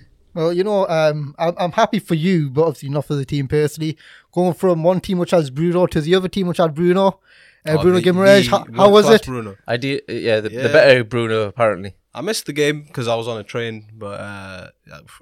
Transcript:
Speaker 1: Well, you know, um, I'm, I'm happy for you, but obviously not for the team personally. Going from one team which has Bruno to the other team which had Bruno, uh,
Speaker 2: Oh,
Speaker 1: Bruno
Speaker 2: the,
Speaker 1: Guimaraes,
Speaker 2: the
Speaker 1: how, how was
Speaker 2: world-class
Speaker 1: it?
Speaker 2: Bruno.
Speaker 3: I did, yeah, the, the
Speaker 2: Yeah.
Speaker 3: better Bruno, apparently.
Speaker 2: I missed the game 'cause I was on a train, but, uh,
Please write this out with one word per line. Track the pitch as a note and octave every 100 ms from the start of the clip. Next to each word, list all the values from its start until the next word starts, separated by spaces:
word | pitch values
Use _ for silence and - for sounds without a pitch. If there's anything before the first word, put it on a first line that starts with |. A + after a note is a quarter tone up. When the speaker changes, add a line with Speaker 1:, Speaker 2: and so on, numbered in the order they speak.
| - _ _
Speaker 1:
Well, | F3 D#3+
you | F3
know, | G3 G3+ F#3+
um, | D#3+ D#3 D3+ C#3+ -
I'm, | E3+ F3
I'm | F3+
happy | - A3+ G3+
for | - E3
you, | E3+ F3+ C#3+
but | B2+
obviously | E3 C#3 C#3
not | D3 -
for | D3
the | C3+
team | C#3+ C3+
personally. | D3+ D3+ - D#3 D3+ - - _
Going | F3 F3+
from | D#3 F#3 E3
one | E3 F#3
team | - F3+
which | E3+
has | F3+ C#3+
Bruno | B2+ E3+ F3 F3
to | E3+
the | D3+ F#3
other | F#3
team | G#3 F3+
which | E3
had | E3+
Bruno, | D3 F3 F3+ G3 F#3 _ _ - _ D#3
uh, | D#3
Speaker 2:
Oh, |
Speaker 1:
Bruno | E3+ F3+
Speaker 2:
the, | E3+
Speaker 1:
Guimaraes, | F3+ G3 G3+ A#2+
Speaker 2:
the |
Speaker 1:
how, | G3 - A2+
how | G3+
was | G#3 D#3
Speaker 2:
world-class | G#3+
Speaker 1:
it? | -
Speaker 2:
Bruno. | B2+ G#2+ G2 -
Speaker 3:
I | A#2+
did, | C3+ C#3 -
yeah, | A2 F#2 G#2+
the, | G#2
the | A2+
Speaker 2:
Yeah. | C3+
Speaker 3:
better | D3 C3+ B2+
Bruno, | A2 A#2+ A2+ A2 G#2
apparently. | G#2 A2+ F#2 G2 - _
Speaker 2:
I | A2+
missed | E3+ A3+ -
the |
game | C#3+ D3 D3+ D3
'cause | - A#2
I | A2+
was | A2+
on | A2+
a |
train, | G#2 B2 A#2 A2 G#2+
but, | A2 G2+ G2+
uh, | G2+ G2+ F#2+ F#2 - _ _ D2+ - -